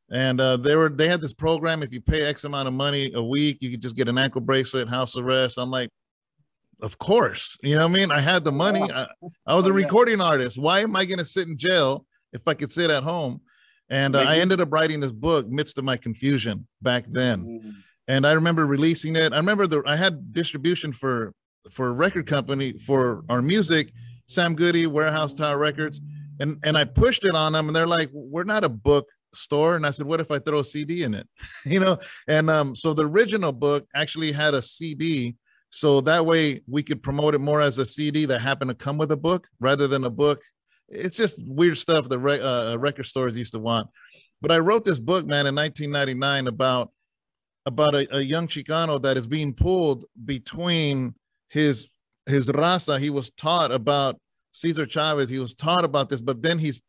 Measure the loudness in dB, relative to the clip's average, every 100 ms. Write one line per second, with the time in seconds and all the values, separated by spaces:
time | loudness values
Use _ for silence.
0 | _ -2 0 2 2 2 4 4 4 2
1 | 0 0 -4 -4 -2 0 -2 -4 -6 -4
2 | -2 0 0 -4 -6 -6 -4 -2 -2 -2
3 | -2 -4 -2 0 0 0 -6 -6 -6 -2
4 | 0 0 0 -2 0 0 0 -4 -4 -4
5 | -4 -4 0 2 0 -2 -6 -4 -6 -10
6 | _ _ _ _ _ _ _ _ -12 -6
7 | 2 4 4 0 -8 -4 0 4 4 4
8 | 2 2 2 2 2 0 2 0 -2 -4
9 | -8 -10 -20 -10 0 2 4 4 4 4
10 | 4 4 2 2 0 -2 2 2 2 0
11 | -2 -2 -4 -4 -4 -4 0 2 2 0
12 | -8 _ _ -6 -4 -2 -4 -2 0 0
13 | -2 -4 -4 -8 -14 _ _ _ -4 0
14 | 2 4 4 4 4 2 2 2 2 0
15 | -4 -4 0 0 0 -4 -4 -4 -4 -4
16 | -4 -4 0 0 0 -6 -8 _ 0 0
17 | -2 -2 0 0 -4 -12 -14 -18 -20 _
18 | -2 2 4 4 4 2 2 2 2 0
19 | -2 0 2 2 2 2 2 0 0 0
20 | 0 -2 -6 -4 -4 -2 -2 -2 -4 -6
21 | -2 -2 -4 -10 _ _ -16 -6 -4 0
22 | 0 0 -2 -2 0 -2 -4 -6 0 2
23 | 2 -2 -2 0 2 2 2 2 0 -8
24 | -20 -20 -6 -2 0 2 2 2 2 2
25 | 0 0 -2 -2 -2 0 0 0 -4 -8
26 | -14 -16 -16 -6 -4 -2 0 0 2 4
27 | 4 4 2 2 2 2 0 0 2 2
28 | -2 -6 -10 -6 -2 0 0 0 2 4
29 | 2 _ _ -16 -4 2 2 2 0 -4
30 | -2 -2 -2 -4 0 -2 -2 -6 -4 -4
31 | -2 -4 -8 _ -18 -12 0 2 4 2
32 | -4 -12 0 2 4 2 0 -2 -2 0
33 | 2 2 2 0 -2 -2 0 0 -2 -6
34 | -4 -4 -4 0 0 0 -2 -8 -10 -6
35 | -2 -2 -4 -8 _ _ _ -2 4 4
36 | 4 2 4 4 2 -2 -4 -4 -4 -6
37 | -4 0 2 2 2 2 2 0 -4 -4
38 | -2 0 0 0 -2 -2 -4 -6 -6 -2
39 | 0 0 0 -2 -4 -4 0 2 2 0
40 | -2 0 0 0 -6 _ _ _ _ -10
41 | -8 -2 -2 -2 -6 2 2 2 2 0
42 | 0 0 0 0 0 -2 -2 -2 -4 -4
43 | -6 -4 -2 -4 -8 -6 -2 -2 -4 _
44 | -20 _ _ _ 0 2 4 2 2 -2
45 | 0 -2 0 0 0 -2 -4 -4 -6 -2
46 | -2 -2 -2 0 -2 0 0 0 -2 _
47 | _ _ _ _ _ _ -6 0 2 2
48 | 0 -2 -2 -2 -4 -6 -4 -2 0 0
49 | 0 -2 -2 -4 -2 0 2 2 2 0
50 | -6 -14 -8 -8 -8 -6 -2 0 2 0
51 | -4 -8 _ _ _ 0 2 0 -6 _
52 | _ _ -2 0 2 2 2 2 0 -2
53 | -2 -4 -6 -6 0 2 2 0 2 2
54 | 0 -2 _ _ _ -6 -2 -2 -2 -2
55 | 0 0 -2 -4 -6 -6 0 2 2 0
56 | -2 -4 -4 -2 -2 0 -2 -6